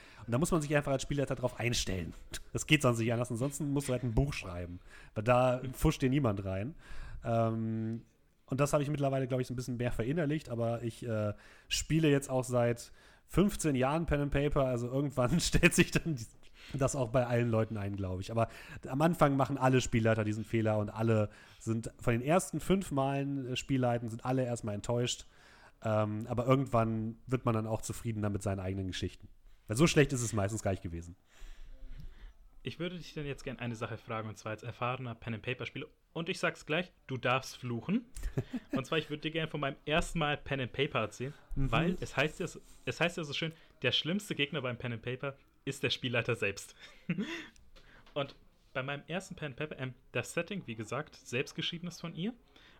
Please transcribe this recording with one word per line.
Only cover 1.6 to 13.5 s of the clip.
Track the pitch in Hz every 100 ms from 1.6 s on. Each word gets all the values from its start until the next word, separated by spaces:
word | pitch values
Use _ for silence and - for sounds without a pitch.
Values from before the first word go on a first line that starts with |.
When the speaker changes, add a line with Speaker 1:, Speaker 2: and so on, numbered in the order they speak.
| 117 120 - 92 85 - - - -
Speaker 1:
Das | 117 -
geht | 151
sonst | 127 117
nicht | 113
anders, | 117 120
ansonsten | 113 139 143 143
musst | 139 143
du |
halt | 123
ein | 127
Buch | 113 139
schreiben, | - 92 87 87 90 - - - -
weil | 107
da | 123 127 127 131
pfuscht | - 156 -
dir | 131
niemand | 139 123 101 95
rein. | 95 120 - - - - - 120
Ähm, | 113 113 113 113 110 110 117 - _ _ _ -
und | 135
das | 143
habe | 151
ich | 143
mittlerweile, | 147 139 135 131
glaub | 127
ich, | 127
so |
ein | 127
bisschen | 123 120
mehr | 120
verinnerlicht, | - 113 165 143 156 -
aber | 117 117 117
ich, | 117 - 120
äh, | 110 104 - - - -
spiele | - - 156 156
jetzt | 139 139
auch | 131 123
seit | 123 120 117 - - - - -
fünfzehn | - 202